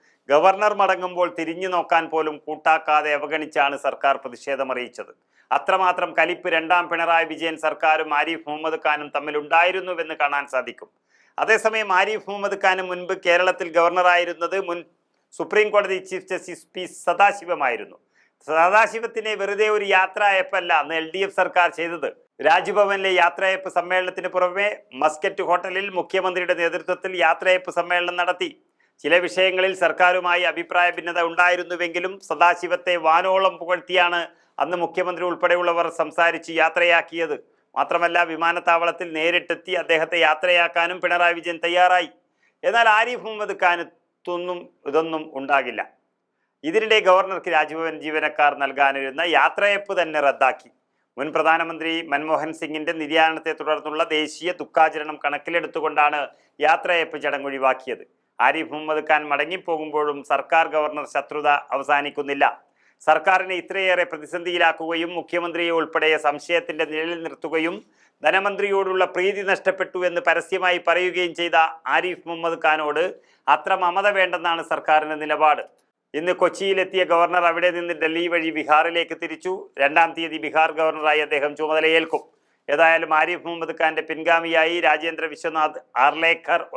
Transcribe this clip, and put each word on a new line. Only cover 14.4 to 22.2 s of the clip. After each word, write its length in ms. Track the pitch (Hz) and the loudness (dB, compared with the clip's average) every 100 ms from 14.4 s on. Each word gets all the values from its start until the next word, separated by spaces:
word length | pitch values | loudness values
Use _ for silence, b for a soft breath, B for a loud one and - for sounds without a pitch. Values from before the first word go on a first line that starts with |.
| 170 190 175 | -4 -4 -4
മുൻ 120 | 170 165 _ _ _ _ - | -8 -10 _ _ _ _ -10
സുപ്രീം 300 | 165 196 208 | -2 0 2
കോടതി 240 | 202 190 190 185 | 2 0 -4 -6
ചീഫ് 200 | 185 - | -10 -6
ജസ്റ്റിസ് 340 | 185 - 170 _ | -8 -8 -18 _
പി 80 | 185 180 - | -12 -12 -6
സദാശിവമായിരുന്നു. 920 | - 170 202 196 175 160 135 110 101 - _ _ _ _ - | -2 4 4 2 -4 -2 0 -2 -8 -16 _ _ _ _ -2
സദാശിവത്തിനെ 840 | 156 175 208 226 226 226 226 214 202 | 4 6 6 4 0 -8 -6 -6 -4
വെറുതെ 260 | 196 202 214 214 | -4 0 2 2
ഒരു 100 | 202 185 | 2 2
യാത്രയയപ്പല്ല 760 | 185 - 202 190 185 190 175 160 | 2 2 2 2 0 -2 0 0
അന്ന് 120 | 143 | 0
എൽ 120 | 160 160 | -4 -4
ഡി 60 | 180 190 | -4 -4
എഫ് 100 | - | 0
സർക്കാർ 280 | 180 180 175 160 | 0 4 2 0
ചെയ്തത്. 320 | 170 170 135 - | -6 -4 -8 -8